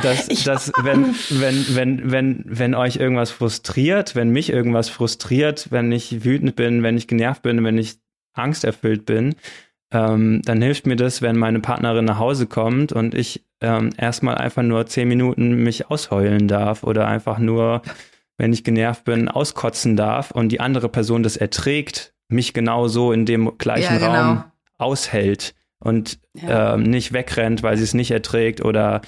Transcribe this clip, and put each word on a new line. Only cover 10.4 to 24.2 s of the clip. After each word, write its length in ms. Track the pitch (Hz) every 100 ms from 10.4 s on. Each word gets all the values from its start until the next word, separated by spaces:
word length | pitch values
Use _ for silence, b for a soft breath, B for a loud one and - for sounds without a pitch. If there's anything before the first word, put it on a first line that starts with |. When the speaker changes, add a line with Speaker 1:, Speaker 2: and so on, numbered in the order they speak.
| -
Speaker 1:
dann 160 | 113
hilft 240 | 127 143 135
mir 80 | 120
das, 260 | 127 127
wenn 160 | 117 113
meine 220 | 113 113
Partnerin 460 | 110 120 120 113 110
nach 120 | 107
Hause 260 | 120 139 113
kommt 440 | - 113 127 147
und 200 | 113 117 -
ich, 280 | 117 - - _
ähm, 280 | 117 113 113 -
erstmal 380 | 120 117 127 123
einfach 280 | 123 -
nur 220 | 120 113 117
zehn 200 | - 123
Minuten 560 | 120 127 - 120 120
mich 260 | 117 110 -
ausheulen 580 | 151 - 98 101 104 104
darf 360 | 101 104 110
oder 240 | - 107 107
einfach 300 | 110 - 107
nur, 420 | 113 113 113 117 B B B B B -
wenn 160 | 113
ich 100 | 113
genervt 400 | - 113 117 117
bin, 240 | - 117 117
auskotzen 640 | 135 143 - 113 - 120 104
darf 340 | 107 120 -
und 180 | 123 113
die 100 | 123
andere 280 | 123 131 117
Person 320 | 123 107 117
das 140 | 110 -
erträgt, 760 | 104 - 139 147 143 - - _ -
mich 260 | 120 120
genauso 580 | 120 117 120 120 117 123
in 140 | 113 113
dem 260 | 113 113 -
gleichen 420 | 120 113 - 113
Speaker 3:
Ja, 80 | 110
genau. 60 |
Speaker 1:
Raum 300 | -